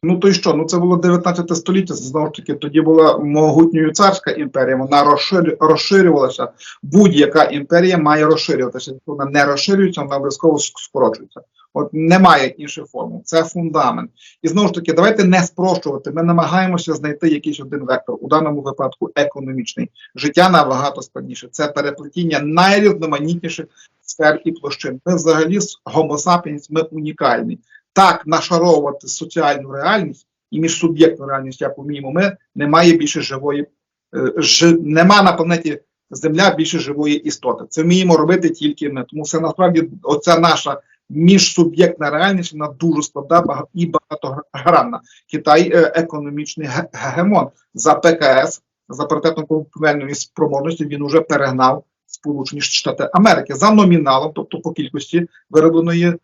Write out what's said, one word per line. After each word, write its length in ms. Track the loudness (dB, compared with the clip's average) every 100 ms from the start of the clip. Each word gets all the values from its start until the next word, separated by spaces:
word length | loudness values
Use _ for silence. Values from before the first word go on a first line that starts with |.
Ну 160 | 0 2
то 100 | 2
й 60 |
що? 200 | 2 0
Ну 100 | -2
це 140 | 0 0
було 180 | 2 2
дев'ятнадцяте 580 | 2 0 0 -4 -4
століття, 400 | -6 -2 -2 -2
знову 320 | -8 -8 -6 -6
ж 60 |
таки, 220 | -8 -10
тоді 260 | -8 -2 0
була 380 | 4 6 6 4
могутньою 760 | 0 2 4 6 4 4 0
царська 380 | 4 2 2 -4
імперія, 460 | -6 -4 -2 0 -2
вона 280 | 2 2
розширю-, 520 | 4 2 2 0 0 0
розширювалася. 880 | 2 2 2 4 4 4 0 -2 -10 _ -20 -18
Будь-яка 640 | 0 4 6 6 4 4
імперія 540 | 2 0 0 2 4 2
має 260 | 2 2
розширюватися. 680 | 2 2 0 -2 -2 -6 -14
Якщо 220 | -16 -12
вона 180 | -8 -4
не 140 | 0
розширюється, 580 | 0 0 0 2 2 0
вона 140 | -6 -4
обов'язково 400 | -4 0 0 0
ск-, 220 | -4 -10
скорочується. 600 | -10 -2 -2 -2 -12 -20 _ _ _
От 140 | -8 -6
немає 560 | -2 2 6 6 6 2
інших 380 | -6 -14 -14 -14
формул. 360 | -12 -10 -12
Це 180 | -2 -2
фундамент. 680 | -2 -4 -4 0 0 -2 -10 _ -20 _
І 60 | -2
знову 200 | 0 0
ж 60 |
таки, 180 | -2 -2
давайте 320 | 2 2 4
не 180 | 2 2
спрощувати. 680 | 0 -2 -2 -2 -4 -8 -8
Ми 120 | -4
намагаємося 680 | 0 0 2 0 0 -2 -4
знайти 340 | -6 -6 -2 0
якийсь 320 | 0 -4 -10
один 200 | -10 -10
вектор, 360 | -4 -6 -4 -10
у 80 | -2
даному 320 | 0 0 -4
випадку 500 | -8 -6 -8 -6 -8
економічний. 760 | -2 -4 -4 -10 -8 -8 -8 -10 _ -20
Життя 360 | -8 -4 2 4
набагато 520 | 4 2 0 -4 -6
складніше. 460 | -14 -14 -14 -16 -18
Це 180 | -8 -6
переплетіння 720 | -4 -6 -6 -12 -6 -4 -2
найрізноманітніших 1300 | -2 2 2 4 2 0 -4 -4 -4 -6 -6 -12 -14 _ _ _
сфер 380 | -20 0 2 2
і 80 | -2
площин. 480 | -6 -10 -10 -10 -8 -4
Ми 80 |
взагалі 460 | -2 0 0 0 -2
з 220 | -4 -10
Homo 320 | -6 -2 -2 -2
sapiens, 500 | 0 0 -2 -12 -6
ми 100 | -6
унікальні. 760 | -6 -6 -10 -4 -2 -2 -4 -10 _ _ _
Так 340 | 2 4 2 -2
нашаровувати 800 | -4 0 0 4 4 2 -6 -12
соціальну 640 | -12 -8 -2 -2 -2 -6
реальність 540 | -6 -2 -2 -2 -10 _ _ _
і 100 | -4
міжсуб'єктну 680 | -4 -2 -2 4 4 2 -6
реальність, 340 | -8 -8 -8
як 180 | -8 -8
уміємо 320 | -10 -10 -6
ми, 260 | -2 -2 -2 _
немає 380 | -6 0 4 6
більше 280 | 4 0 -4
живої, 460 | -6 -6 -4 -4 -6 _ _ _ _
е, 180 | -4 -4 -2
жи-, 420 | 0 4 4 4
нема 400 | 2 4 6 6
на 100 | 4
планеті 480 | 2 0 -2 -4 -8 _ _ _
Земля 440 | -6 -4 2 2
більше 240 | 2 -2 -4
живої 380 | -6 -4 -2 -2
істоти. 480 | -4 -6 -6 -6 -8
Це 140 | -2
вміємо 340 | 2 4 4 4
робити 340 | 4 2 0
тільки 400 | -2 -4 -4 -8
ми. 140 | -8 -10
Тому 160 | -10
це 160 | -6 -4
насправді 500 | -4 0 2 2 -2 -8
оця 360 | -4 -2 2 2
наша 420 | 2 0 -4 -10 _ _ _
міжсуб'єктна 1000 | 0 4 4 4 2 0 2 0 2 -4
реальність, 420 | 0 0 -2 -6
вона 160 | -8 -10
дуже 340 | -4 -2 -2
складна 380 | -4 -10 0 0
бага-, 260 | 0 -6 -8
і 120 | -6 -4
багатогранна. 1120 | -4 _ -10 -8 -10 -12 -4 2 2 0 -8 _ _ _
Китай, 420 | -6 2 4 4
е, 180 | 4 2
економічний 720 | 0 -4 -8 -8 -8 -10 -10 -8
ге-, 220 | -6 -8
гегемон. 560 | -10 -8 -2 2 2 0 _ _
За 200 | -4 0
П 180 | 2 2
К 300 | 2 4 2
С, 200 | 2 -6 _ _ _
за 160 | -10
паритетно 420 | -4 -2 -2 -4 -4
купівельної 680 | -6 -6 -4 -2 -2 -6
спроможності 720 | -10 -12 -4 -2 -2 -4 -6 -8
він 160 | -6
уже 180 | 0 0
перегнав 640 | 0 -2 -2 2 2 0 -8 _ _
Сполучені 540 | -14 -8 -8 -8 -8
Штати 480 | -4 -4 -4 -6 0
Америки 420 | 4 4 2 -2
за 160 | 0 4
номіналом, 600 | 6 6 4 4 0 0
тобто 260 | -8 -10 -8
по 120 | -10
кількості 540 | -8 -8 -8 -4 -4 -4 _ _
виробленої 640 | 4 4 4 0 0 0 -2